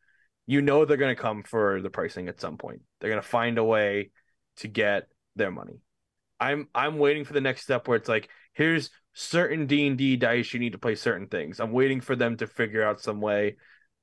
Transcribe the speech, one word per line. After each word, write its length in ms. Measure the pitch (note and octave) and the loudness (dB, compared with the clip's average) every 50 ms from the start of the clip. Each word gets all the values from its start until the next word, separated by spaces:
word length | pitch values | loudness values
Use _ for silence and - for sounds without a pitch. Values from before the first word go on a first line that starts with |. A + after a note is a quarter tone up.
| _ _ _ _ _ _ _ _ _ | _ _ _ _ _ _ _ _ _
You 140 | - C3+ C#3+ | 0 0 2
know 220 | C#3+ C#3+ C#3+ D3+ D#3 | 4 4 6 6 6
they're 140 | C#3 D3 | 4 4
gonna 180 | C3 C#3 C3 A#2+ | 2 2 0 0
come 260 | - - A2+ G#2+ G#2 | 0 -2 -4 -4 -4
for 400 | F#2+ - - A2+ G#2 G2+ G2 F#2+ | -8 -4 0 2 2 2 2 0
the 80 | F#2 F#2 | -4 -4
pricing 380 | - - F2 - - F#2 F2+ | -4 -4 -4 -4 -6 -8 -8
at 140 | F2 - - | -8 -8 -8
some 160 | - E2+ D#2 | -8 -10 -8
point. 240 | D#2 - - - - - _ _ _ | -10 -12 -14 -14 -16 -20 _ _ _
They're 100 | - G#2+ | -4 -2
gonna 120 | A2 G#2 | -2 -2
find 360 | - - - A#2 A#2 A#2+ A#2 | -2 0 0 0 0 2 2
a 60 | A2+ A2 | 2 2
way 480 | A2+ A2+ G#2+ G#2 G2+ G2+ G2+ G2 - _ _ _ _ _ _ _ _ _ | 4 4 4 2 2 0 -2 -4 -6 _ _ _ _ _ _ _ _ _
to 100 | - - | -14 -14
get 400 | A2 G#2 A2 G#2+ G#2 G2+ F#2 - - _ _ _ _ _ | -4 -2 0 2 2 0 0 -4 -8 _ _ _ _ _
their 140 | G#2 G#2 F#2+ | -2 -2 -2
money. 280 | F2+ B1 G1+ G1+ - - _ _ _ _ _ _ _ _ _ _ _ | -4 -8 -12 -14 -18 -20 _ _ _ _ _ _ _ _ _ _ _
I'm, 300 | - A#2+ C3+ C#3+ D3+ C#3+ - - | -4 -2 -2 -2 -4 -6 -4 -2
I'm 220 | A#2+ C3+ D3+ D#3 | -2 -2 0 0
waiting 260 | D3+ C#3+ C#3+ D3+ D3+ C#3+ | 2 2 4 2 0 -2
for 80 | C3 | -4
the 80 | D3 C#3+ | -2 0
next 220 | C3+ C3+ B2+ - | 0 0 -2 -2
step 260 | - - C3 A#2+ - | -2 -2 -2 0 2
where 80 | C3 A#2+ | 0 0
it's 140 | G#2+ - - | 0 2 0
like, 200 | A2+ G#2+ - - - - _ _ _ | -2 -2 -2 -6 -14 -20 _ _ _
here's 360 | - D3+ E3 E3 D#3 - - - _ _ _ _ | 0 0 2 2 0 -2 -6 -12 _ _ _ _
certain 540 | - - - D#3+ E3+ F3+ A#2+ D3+ D#3+ D3+ | -14 -8 0 0 2 2 2 0 -2 0
D 180 | C3 D3 D3 D3 | 2 2 2 4
and 120 | C#3+ C3+ | 2 2
D 180 | B2 C#3 C3+ C3 | 2 2 2 2
dice 380 | A#2+ B2 A#2 A#2+ B2 A#2 - - | 4 2 2 2 2 0 -2 -4
you 60 | A#2+ | -4
need 120 | A#2+ A#2+ | -4 -4
to 80 | - - | -4 -4
play 160 | - A#2+ G#2+ | -2 -2 -2
certain 320 | - - A#2+ G#2+ F2+ G2 | 0 0 -2 -2 -2 -4
things. 320 | - - F2+ D2 D#2 - - | -6 -4 -4 -4 -6 -6 -6
I'm 140 | A2+ A2 A2+ | -6 -2 2
waiting 280 | B2+ C3+ C3+ C3+ C3 | 2 2 2 0 -2
for 140 | B2+ - C3 | -4 -4 -2
them 220 | A#2+ A#2+ A#2 A#2 | 0 0 -2 -2
to 100 | A2+ A#2 | -4 -8
figure 340 | - - - A#2 G#2+ G#2+ A2 | -6 -4 -4 -4 -2 0 0
out 200 | G#2+ G#2+ G#2 - | 0 0 0 -2
some 200 | - A#2 G#2+ G#2 | -4 -6 -6 -2
way 360 | G#2 G#2 G#2 G#2 G#2 G2+ G2+ - _ _ - _ _ _ _ _ | -2 0 0 2 0 0 -4 -6 _ _ -20 _ _ _ _ _